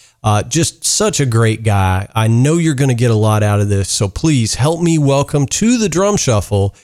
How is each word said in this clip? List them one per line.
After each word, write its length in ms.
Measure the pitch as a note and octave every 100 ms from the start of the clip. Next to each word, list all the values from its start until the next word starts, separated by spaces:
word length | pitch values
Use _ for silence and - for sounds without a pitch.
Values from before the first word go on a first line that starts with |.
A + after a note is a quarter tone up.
| - _
Uh, 180 | A2 G#2
just 420 | A#2+ D#3 E3 - -
such 340 | - G#3 D#3+
a 60 | C#3
great 380 | A2+ A2+ A2
guy. 440 | A2 G2+ F#2+ F#2 G2+ A2+
I 120 | A2
know 300 | A#2 C#3 E3+
you're 180 | D#3+ C3+
gonna 180 | C#3
get 180 | A#2 A#2+
a 40 | A2
lot 280 | A2 G#2+
out 160 | G#2 G#2
of 100 | G2+
this, 200 | G2 F#2+
so 180 | - G2+
please 480 | - D#3+ C#3 G#2+ -
help 240 | D3 E3
me 180 | E3+ D#3+
welcome 480 | C#3 C#3 C3+ D3 C3+
to 300 | - A3 B3
the 120 | G#3
Drum 260 | D#3 G3+ G3+
Shuffle, 600 | - G#2+ - G#2 G2 -